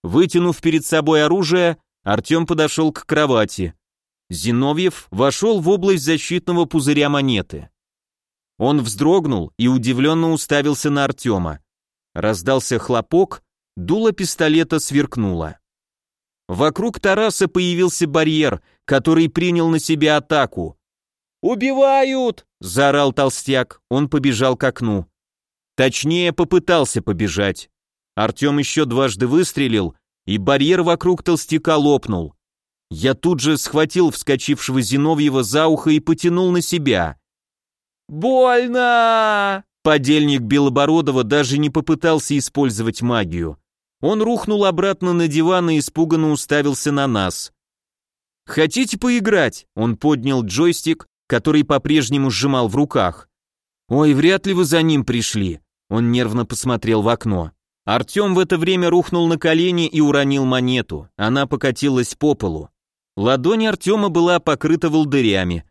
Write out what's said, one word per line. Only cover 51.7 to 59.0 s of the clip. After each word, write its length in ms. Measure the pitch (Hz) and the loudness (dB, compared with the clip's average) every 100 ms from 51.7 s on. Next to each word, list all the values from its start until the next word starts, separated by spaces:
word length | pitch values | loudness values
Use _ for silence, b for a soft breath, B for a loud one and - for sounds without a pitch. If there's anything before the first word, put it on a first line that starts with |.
| 139 143 156 113 143 135 | -2 2 0 0 -2 -2
сжимал 380 | 101 139 135 113 | 0 0 0 0
в 80 | 117 | 0
руках. 520 | 147 127 92 - - _ _ _ _ _ _ | 0 0 -2 -4 -20 _ _ _ _ _ _
"Ой, 260 | 131 151 | 2 4
вряд 320 | 139 165 190 202 | 4 2 2 0
ли 80 | |
вы 100 | 180 | 0
за 160 | 165 165 | 2 2
ним 220 | 160 147 | 2 0
пришли". 560 | 123 120 110 110 95 80 _ _ _ | 0 -4 -4 -4 -4 -6 _ _ _
Он 220 | 107 117 | -2 0
нервно 360 | 123 117 113 117 | 0 0 -2 -4
посмотрел 560 | - 131 117 113 113 | -6 -4 -2 0 0
в 60 | 104 | 2
окно. 440 | 117 113 95 82 _ _ _ - | 0 -2 -4 -6 _ _ _ -4
Артем 480 | 117 - 202 202 | -4 -2 -2 0
в 60 | 185 | 2
это 180 | 175 175 | 2 0
время 320 | 170 185 175 | 0 0 2
рухнул 380 | 175 | 2